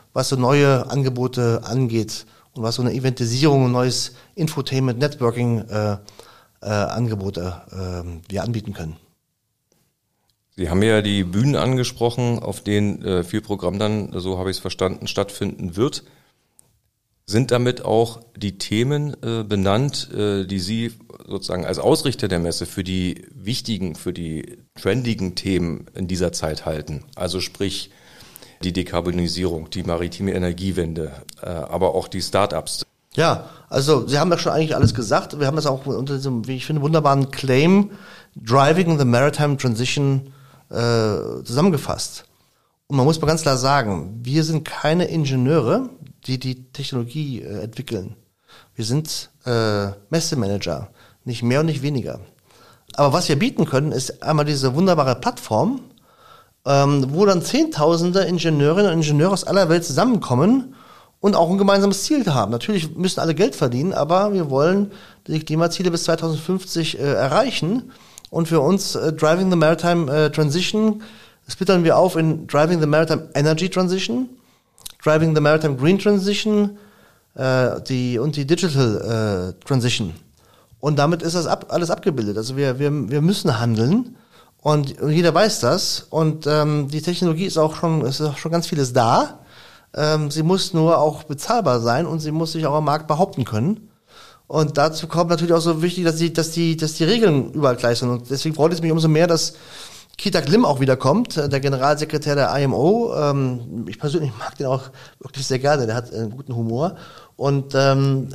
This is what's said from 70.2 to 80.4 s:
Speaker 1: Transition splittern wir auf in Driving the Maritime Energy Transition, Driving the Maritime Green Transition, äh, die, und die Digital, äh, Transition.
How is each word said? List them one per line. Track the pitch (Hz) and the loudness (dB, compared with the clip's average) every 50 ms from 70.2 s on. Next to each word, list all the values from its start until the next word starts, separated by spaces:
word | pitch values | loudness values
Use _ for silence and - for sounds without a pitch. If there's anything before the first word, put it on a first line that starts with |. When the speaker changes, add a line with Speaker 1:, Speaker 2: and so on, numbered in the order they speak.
| 151 147 | 2 2
Speaker 1:
Transition | 151 156 156 143 143 180 185 - - 214 220 220 214 214 - - - - - - _ _ _ - | 2 2 0 2 2 0 -2 0 0 2 2 2 2 0 -6 -18 -20 -20 -20 -20 _ _ _ -12
splittern | - - 190 196 190 175 170 | -8 -4 2 4 4 4 6
wir | 160 127 139 | 6 6 6
auf | 175 185 180 165 | 6 4 4 2
in | 160 160 151 156 - - | 2 2 0 -2 -4 -2
Driving | - 143 156 165 180 170 | 2 2 4 4 2 2
the | 156 | 2
Maritime | 147 147 156 165 160 170 - - - - | 2 4 4 2 2 0 -2 -4 -4 -2
Energy | 139 147 156 160 160 190 185 | 0 2 2 2 2 0 -2
Transition, | - 185 185 175 185 190 - - 233 247 262 240 - - _ _ _ _ _ _ _ _ - - - _ | 0 0 0 0 0 -2 -4 -2 -4 -4 -4 -6 -8 -18 _ _ _ _ _ _ _ _ -18 -18 -12 _
Driving | - 156 151 160 165 165 156 | 0 2 2 4 4 4 2
the | 156 | 4
Maritime | 147 147 156 160 156 151 135 123 | 4 4 4 4 2 0 -2 0
Green | 135 165 196 196 | 2 2 2 4
Transition, | - 208 208 196 185 202 202 202 - 214 214 208 208 202 202 - - - _ _ _ _ _ _ _ _ - | 4 2 2 2 2 0 -2 -2 0 2 2 2 2 0 -2 -8 -20 -20 _ _ _ _ _ _ _ _ -8
äh, | - 127 131 131 127 127 120 - - - - | -4 0 2 2 4 2 2 0 -2 -6 -4
die, | 135 127 123 123 123 110 | -2 -2 -2 0 0 0
und | 127 156 147 | 0 -2 -2
die | 147 139 | -2 0
Digital, | 131 175 170 190 170 139 139 131 117 107 - - 107 117 110 110 107 101 90 90 92 90 - | 0 0 2 0 0 2 2 2 2 2 0 -2 -2 -2 0 0 0 0 -2 -2 -4 -8 -8
äh, | - | -4
Transition. | - 139 127 113 127 120 - - 175 85 - - _ _ _ | -2 0 0 2 0 0 -2 -4 -6 -8 -12 -18 _ _ _